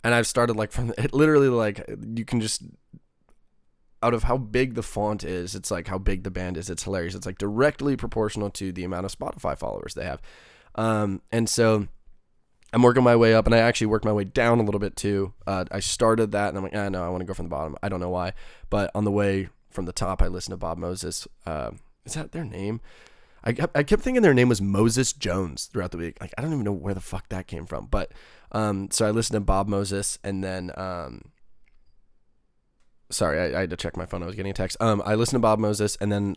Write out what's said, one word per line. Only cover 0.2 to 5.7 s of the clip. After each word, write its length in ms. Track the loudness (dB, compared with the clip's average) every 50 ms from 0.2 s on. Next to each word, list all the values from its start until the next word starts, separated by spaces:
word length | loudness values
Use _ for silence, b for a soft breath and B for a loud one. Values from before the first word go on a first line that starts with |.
| 2
started, 300 | 2 2 2 2 2 2
like, 160 | 0 -2 -2
from, 200 | -2 -2 -2 -2 -2 -2
it 160 | -4 0 4
literally, 340 | 6 6 8 8 6 6 6
like, 400 | 4 2 0 0 -2 -6 -10 -12 -12 -12 -10 -8 -8
you 80 | -8 -4
can 160 | 0 0 0
just, 240 | 0 0 -4 -6 -8 -14 -20 _ _ _ -20 -20 _ _ _ _ _ _ -20 _ _ _ _ _ _ _ _ _ _ _ _ _
out 120 | 0 0 0
of 100 | 2 2
how 120 | 0 0
big 380 | 0 -2 -2 0 0 0 0 -2
the 80 | -6
font 400 | -6 -4 -4 -2 -2 -2 -2 -4
is, 320 | -4 -6 -6 -6 -6 -6 -8
it's, 160 | -8 -6 -4